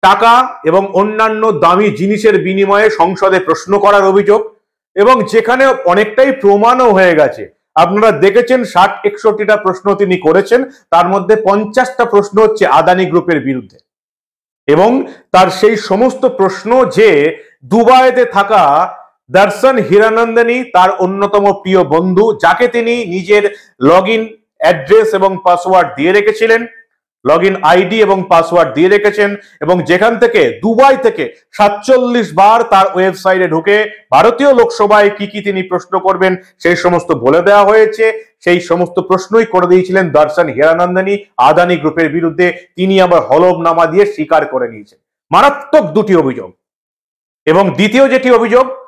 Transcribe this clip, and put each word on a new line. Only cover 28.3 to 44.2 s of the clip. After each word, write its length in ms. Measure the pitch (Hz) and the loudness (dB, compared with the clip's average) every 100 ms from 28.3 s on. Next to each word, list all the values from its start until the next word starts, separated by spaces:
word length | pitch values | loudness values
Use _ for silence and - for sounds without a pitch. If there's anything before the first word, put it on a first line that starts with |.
| 170 165 170 156 | 0 2 0 0
দিয়ে 140 | 120 180 | 0 2
রেখেছেন, 480 | 202 208 208 202 202 - _ | 2 0 -2 -4 -4 -14 _
এবং 220 | 151 180 | -2 -2
যেখান 360 | 147 180 214 226 | 0 0 0 0
থেকে 420 | 233 233 160 - | 0 2 0 -2
দুবাই 340 | 214 226 269 269 | -4 2 2 4
থেকে 380 | 240 - 131 - _ | 0 -2 -10 -10 _
সাতচল্লিশ 840 | - 208 208 214 262 247 240 196 | -2 -2 0 0 0 2 -2 -4
বার 280 | 151 202 226 | 0 2 2
তার 240 | 226 196 190 | 2 2 0
ওয়েবসাইটে 540 | 180 190 185 190 185 180 | 0 -2 -2 -2 0 0
ঢুকে 580 | 160 165 208 214 - _ | -2 0 0 -2 -10 _
ভারতীয় 440 | 131 190 240 285 | 2 2 2 2
লোকসভায় 560 | 254 233 - 208 208 208 | 4 2 0 0 2 2
কি 160 | 202 202 | -2 -10
কি 140 | 214 | -10
তিনি 220 | 202 190 | -8 -6
প্রশ্ন 360 | 185 185 - 190 | -6 -8 -6 -4
করবেন 380 | 190 185 185 185 _ _ | -2 0 -2 -2 _ _
সেই 180 | 165 175 | -2 0
সমস্ত 360 | 180 175 170 | 0 -2 -2
বলে 300 | 139 117 160 | -2 0 0
দেওয়া 220 | 180 202 | 4 4
হয়েছে। 680 | 196 220 214 214 220 220 - _ | 4 4 2 0 -4 -4 -14 _
সেই 200 | - 175 | -2 -2
সমস্ত 400 | 175 170 175 180 | -2 -4 -2 -4
প্রশ্নই 460 | - 185 - 220 220 | -2 -4 0 -2 0
করে 200 | 185 180 | -2 2
দিয়েছিলেন 440 | 180 185 185 185 | 0 2 -2 0
দর্শন 380 | 147 151 151 165 | 0 0 0 -4
হীরানন্দনী 680 | 123 151 165 180 180 190 202 202 - | 0 0 0 -2 -2 -4 -6 -8 0
আদানি 400 | 127 156 175 175 | 2 2 2 0
গ্রুপের 320 | 151 151 165 | -2 -2 -4
বিরুদ্ধে। 440 | 156 156 156 180 170 - - | -2 -6 -2 -4 -4 -16 -6
তিনি 240 | 185 190 | -2 0
আবার 200 | 180 170 | 2 0
হলফনামা 640 | - 139 185 170 165 165 165 | 0 0 2 0 -2 0 0
দিয়ে 200 | 165 202 | 0 0
স্বীকার 400 | 208 | -2